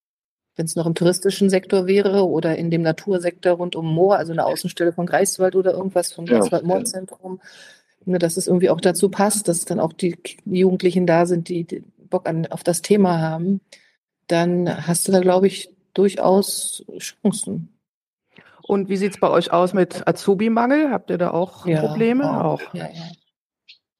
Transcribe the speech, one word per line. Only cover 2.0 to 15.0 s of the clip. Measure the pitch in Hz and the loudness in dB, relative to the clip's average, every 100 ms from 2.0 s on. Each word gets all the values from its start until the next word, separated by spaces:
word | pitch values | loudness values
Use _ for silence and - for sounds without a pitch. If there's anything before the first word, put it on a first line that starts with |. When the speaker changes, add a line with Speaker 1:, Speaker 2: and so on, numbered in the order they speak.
| 202 202 180 | 2 2 2
Speaker 1:
oder | 147 165 160 | 0 0 -2
in | 170 | -2
dem | 165 | 0
Natursektor | 160 160 - 185 175 175 180 | 0 -2 -2 -2 -2 -2 0
rund | 175 175 165 | 0 -2 -6
um | 160 | -2
Moor, | 160 190 196 | 2 4 2
also | 156 | 0
eine | 165 - | -2 -2
Außenstelle | 156 180 - 170 | -2 -6 -2 -2
von | 165 175 | 0 0
Greifswald | 151 196 - 185 185 | 0 0 0 0 2
oder | 185 | 0
irgendwas | 180 190 180 170 | 0 -2 -2 -4
vom | - 170 | -4 0
Speaker 2:
Ja, | 240 | 2
Speaker 1:
Greifswald | 98 170 | 2 0
Speaker 2:
ja. | 165 | 0
Speaker 1:
Mordzentrum, | 190 240 185 190 - 185 185 - - - - _ _ | -2 -2 -8 -12 -14 -12 -14 -14 -20 -20 -20 _ _
ne, | - 180 | -2 0
dass | 170 175 | 0 -2
es | - | 0
irgendwie | 180 185 | 2 2
auch | 170 | 2
dazu | 185 180 202 | 0 2 0
passt, | 190 202 214 - | 2 0 0 -2
dass | 170 | -2
dann | - - | -2 -2
auch | 165 | -4
die | - 180 | -2 -4
K-, | 170 - - | -4 -14 -14
Jugendlichen | - 185 185 180 185 185 175 | -4 2 2 2 0 2 4
da | 165 175 | 4 4
sind, | 175 170 | 0 -2
die, | 175 | -6
die | 170 - - _ - | -6 -12 -14 _ -6
Bock | 185 - | -4 -4
an, | 165 160 | -4 -4
auf | - | -4
das | - 170 | -2 -2
Thema | - 208 185 170 | 2 4 4 2
haben, | 160 160 180 196 _ - _ _ _ _ - | -2 -2 -2 -2 _ -20 _ _ _ _ -2
dann | 170 175 175 175 - 156 | 0 2 2 0 -2 -2
hast | 170 | -2